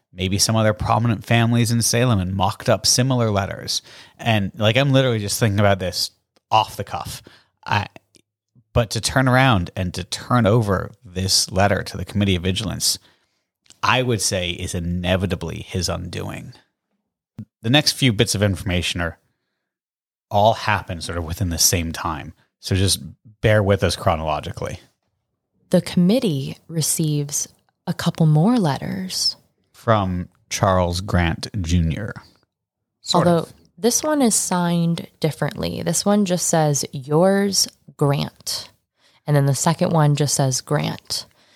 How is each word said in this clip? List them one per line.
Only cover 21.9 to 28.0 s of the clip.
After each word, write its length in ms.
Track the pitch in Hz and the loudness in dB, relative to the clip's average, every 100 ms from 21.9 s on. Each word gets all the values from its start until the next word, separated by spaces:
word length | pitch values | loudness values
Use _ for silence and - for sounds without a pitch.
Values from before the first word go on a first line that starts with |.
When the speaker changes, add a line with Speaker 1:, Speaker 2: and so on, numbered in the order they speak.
Speaker 1:
time. 400 | 78 85 78 71 - _ _ | -4 -6 -6 -10 -18 _ _
So 140 | - 95 | -2 0
just 240 | 95 - - - - - | 2 -2 -6 -18 -20 -4
bear 200 | 113 107 | 2 2
with 200 | 98 98 | 2 2
us 120 | 90 - | 0 -2
chronologically. 840 | - 80 80 76 - - 73 - _ _ _ _ _ _ _ _ - | -2 -2 -2 -6 -6 -10 -10 -10 _ _ _ _ _ _ _ _ -2
Speaker 2:
The 120 | 180 | -2
committee 760 | - 180 175 247 226 143 143 - - | 0 2 2 2 0 -2 -6 -10 -10
receives 840 | 165 143 - 156 147 143 - - _ _ _ - | -4 -2 -2 -2 -2 -2 -6 -6 _ _ _ -8
a 80 | |
couple 320 | - | -6